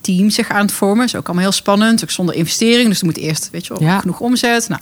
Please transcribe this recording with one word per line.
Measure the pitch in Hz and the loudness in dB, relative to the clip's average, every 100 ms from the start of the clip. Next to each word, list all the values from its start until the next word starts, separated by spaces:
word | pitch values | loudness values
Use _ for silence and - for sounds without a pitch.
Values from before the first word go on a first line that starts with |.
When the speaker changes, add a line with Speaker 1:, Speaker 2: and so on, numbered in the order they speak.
Speaker 1:
team | - 180 208 | -2 2 2
zich | 214 226 | 0 0
aan | 208 | 0
het | 202 | 0
vormen. | - 202 214 247 | 0 0 2 0
Is | - | -2
ook | - | -4
allemaal | 175 | -2
heel | 190 | 0
spannend, | 190 - 202 220 226 | 0 0 2 4 2
ook | 160 | 0
zonder | - 180 - | -2 -2 0
investering. | 165 - 226 240 240 | -2 0 2 4 4
Dus | 185 | 2
er | 170 | 0
moet | 156 | -2
eerst, | 156 156 - | -4 -6 -6
weet | 165 - | -10 -10
je | |
wel, | 185 160 | -2 0
Speaker 2:
Ja. | 190 | 0
Speaker 1:
genoeg | 185 165 | -2 -4
omzet. | 240 247 240 233 233 | -2 0 2 0 -2
Nou, | 131 | -8